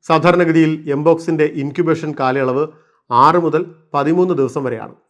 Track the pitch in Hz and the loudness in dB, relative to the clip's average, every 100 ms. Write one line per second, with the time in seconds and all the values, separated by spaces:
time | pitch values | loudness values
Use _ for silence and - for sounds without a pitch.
0 | - 160 160 175 175 160 160 156 156 139 | 0 0 2 2 2 2 2 -2 -4 0
1 | 151 165 165 160 147 156 139 147 160 160 | 2 0 0 0 -2 -2 -8 -4 -2 -2
2 | 156 143 131 135 131 127 156 _ _ _ | -4 -4 -2 0 -2 -2 -4 _ _ _
3 | _ 120 139 175 160 151 175 - _ 147 | _ 4 6 4 0 -2 -6 -14 _ -4
4 | 143 165 180 160 131 147 131 113 110 113 | 0 0 0 0 -2 -4 -6 -8 -12 -20